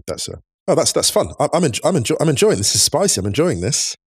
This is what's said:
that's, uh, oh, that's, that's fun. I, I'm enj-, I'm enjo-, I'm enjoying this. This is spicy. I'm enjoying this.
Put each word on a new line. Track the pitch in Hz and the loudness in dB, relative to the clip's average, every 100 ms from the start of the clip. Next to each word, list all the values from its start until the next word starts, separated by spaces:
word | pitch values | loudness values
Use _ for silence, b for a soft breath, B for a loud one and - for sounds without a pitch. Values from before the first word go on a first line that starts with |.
| - | -10
that's, | 76 - | -10 -10
uh, | - _ _ - | -12 _ _ 0
oh, | 156 | 2
that's, | 147 | 2
that's | - - | 0 0
fun. | 214 143 - | 0 -2 -2
I, | 147 | 0
I'm | 165 | 2
enj-, | 165 107 | 0 0
I'm | 147 175 | 0 0
enjo-, | 107 - | 0 0
I'm | 160 | 0
enjoying | 131 214 127 | 2 2 2
this. | 101 | 0
This | - | 0
is | |
spicy. | - 147 196 - | 0 2 0 0
I'm | 98 | -2
enjoying | 98 170 95 | 0 0 0
this. | 95 156 - - | -2 -2 -4 -8